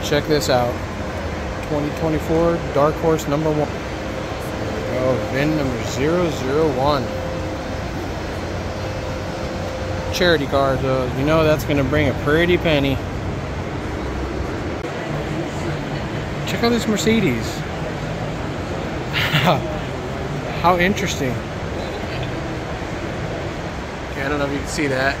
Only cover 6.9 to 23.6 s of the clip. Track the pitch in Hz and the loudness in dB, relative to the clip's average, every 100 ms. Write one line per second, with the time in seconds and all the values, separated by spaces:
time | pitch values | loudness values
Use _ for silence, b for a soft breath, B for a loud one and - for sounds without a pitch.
6.9 | 143 110 - - - - - - - - | 2 0 -4 -4 -4 -4 -4 -4 -4 -4
7.9 | - - - - - - - - - - | -4 -4 -4 -4 -4 -4 -4 -4 -4 -4
8.9 | - - - - - - - - - - | -4 -4 -4 -4 -4 -4 -4 -4 -4 -4
9.9 | - - - 180 160 135 139 135 131 131 | -4 -2 2 4 4 4 2 4 2 2
10.9 | 131 127 127 143 160 156 151 - 143 131 | 2 0 2 4 6 6 4 2 2 4
11.9 | 147 143 113 131 156 170 175 175 147 139 | 4 2 2 2 4 6 4 4 4 4
12.9 | 131 - - - - - - - - - | 0 -2 -4 -4 -4 -4 -4 -4 -4 -4
13.9 | - - - - - - - - - - | -4 -4 -4 -4 -4 -4 -4 -4 -4 -4
14.9 | - - 151 151 - 165 - 170 147 143 | -4 -4 -4 -2 -2 -4 -4 -2 -2 -4
15.9 | - - - - - - 175 233 233 226 | -4 -4 -4 -4 -4 -2 2 4 4 2
16.9 | 202 220 226 185 117 110 - - - - | 2 4 4 4 2 -2 -4 -4 -4 -4
17.9 | - - - - - - - - - - | -4 -4 -4 -4 -4 -4 -4 -4 -4 -4
18.9 | - - - - 151 165 139 120 - - | -4 -2 0 2 4 6 4 2 -2 -4
19.9 | - - - - - - - 170 180 180 | -4 -4 -4 -4 -4 -2 2 4 6 4
20.9 | 202 190 - 135 113 - - - - - | 2 0 0 -2 -2 -4 -6 -6 -4 -4
21.9 | - - - - - - - - - - | -6 -4 -4 -4 -4 -4 -6 -6 -6 -6
22.9 | - - - - - - - | -6 -4 -4 -4 -4 -6 -6